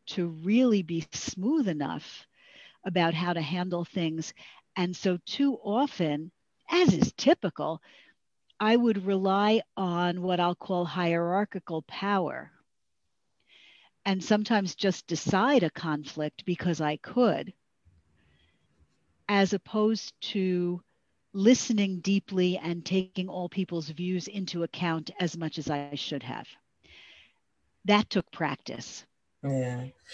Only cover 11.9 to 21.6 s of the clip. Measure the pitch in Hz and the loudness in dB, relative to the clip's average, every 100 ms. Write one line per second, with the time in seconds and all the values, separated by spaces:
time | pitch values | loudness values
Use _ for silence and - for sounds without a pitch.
11.9 | - 202 202 156 131 - _ _ _ _ | -6 0 0 0 -6 -12 _ _ _ _
12.9 | _ _ _ _ _ _ _ - - _ | _ _ _ _ _ _ _ -20 -20 _
13.9 | _ 202 190 - 214 208 220 185 - 196 | _ -2 -2 4 2 4 2 0 0 0
14.9 | 175 - 160 - 190 247 277 170 - 165 | 0 -4 -4 0 2 4 4 4 0 -4
15.9 | 147 147 151 151 - - 175 180 160 151 | -4 -4 -6 -6 -6 -6 -2 0 0 -2
16.9 | 151 - 247 233 156 196 - _ _ _ | -2 -4 2 2 2 -4 -14 _ _ _
17.9 | _ _ _ _ _ _ _ _ _ _ | _ _ _ _ _ _ _ _ _ _
18.9 | _ _ _ - 202 190 196 - 214 214 | _ _ _ 0 4 4 2 -2 0 2
19.9 | 220 - - - 202 185 180 175 175 - | 0 -4 -12 -6 -2 0 0 0 -4 -8
20.9 | _ _ _ _ 202 202 254 | _ _ _ _ 4 6 6